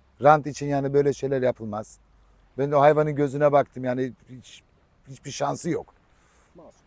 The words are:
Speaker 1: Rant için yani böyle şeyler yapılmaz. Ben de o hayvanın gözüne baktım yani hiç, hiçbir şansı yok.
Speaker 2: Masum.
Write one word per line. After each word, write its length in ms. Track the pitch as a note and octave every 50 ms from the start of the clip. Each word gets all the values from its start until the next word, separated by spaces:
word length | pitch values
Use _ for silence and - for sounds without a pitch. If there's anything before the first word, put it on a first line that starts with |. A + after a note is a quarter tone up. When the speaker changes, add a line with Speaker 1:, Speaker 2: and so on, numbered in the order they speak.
| _ _ _ -
Speaker 1:
Rant 260 | A2+ C#3+ D#3 D3+ C3+
için 180 | D3+ C3+ - C#3+
yani 280 | C#3+ C#3+ C#3 C3+ C3+ C#3
böyle 200 | C#3+ C#3+ C#3+ C3
şeyler 280 | - - C3+ C#3 C3
yapılmaz. 560 | B2+ B2 A#2+ - A2+ A2 G2+ G#2+ G#2+ - - - _ _ _ _ _ _ _ _ _ _ _
Ben 140 | - C3+ C#3+
de 40 | D3
o 60 | C#3+
hayvanın 340 | C#3 D3+ D3+ D3+ D3+ D3+ D3
gözüne 360 | C#3 D3 C#3 B2+ C#3+ D3 D3
baktım 320 | C#3 C#3+ C3 - - B2+ B2+
yani 300 | B2+ B2+ C3 C3 B2+ A2 _ _ -
hiç, 340 | B2+ B2 G#2+ - - - _ _ _ _ _ _ _ _ _
hiçbir 240 | - C3+ - - C#3
şansı 380 | B2+ - C#3+ C#3+ C#3+ - - E3+
yok. 240 | D3+ - - - _ _ _ _ _ _ _ _ _ _ _ _ _
Speaker 2:
Masum. 260 | F3 - - - _ _